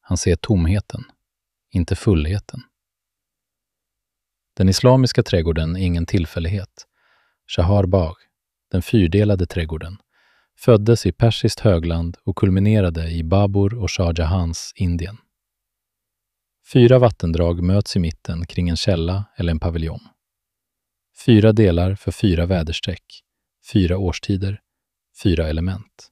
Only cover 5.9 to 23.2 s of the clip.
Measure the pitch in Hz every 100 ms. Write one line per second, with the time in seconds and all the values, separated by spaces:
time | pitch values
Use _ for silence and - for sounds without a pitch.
5.9 | 85 85 101 80 - 82 98 95 _ -
6.9 | _ _ _ _ _ _ - 87 101 95
7.9 | 95 80 80 _ _ _ _ _ 95 -
8.9 | 117 87 98 104 98 87 - 80 80 82
9.9 | 98 _ _ _ _ _ _ - 110 104
10.9 | 117 95 - 113 - 113 - 113 87 82
11.9 | 85 85 - - - 98 92 104 110 92
12.9 | 82 82 82 80 98 101 101 101 120 98
13.9 | - 87 82 78 92 85 82 - - 92
14.9 | 87 - 110 _ _ _ _ _ _ _
15.9 | _ _ _ _ _ _ _ _ 135 120
16.9 | 127 120 - 85 82 85 87 87 101 -
17.9 | 101 85 - - 82 87 - 87 85 -
18.9 | 87 82 95 104 - 87 82 87 82 80
19.9 | 80 _ _ _ _ _ _ _ _ _
20.9 | _ _ _ - 110 110 110 104 85 90
21.9 | 98 - - 104 85 85 92 80 78 -
22.9 | 90 _ -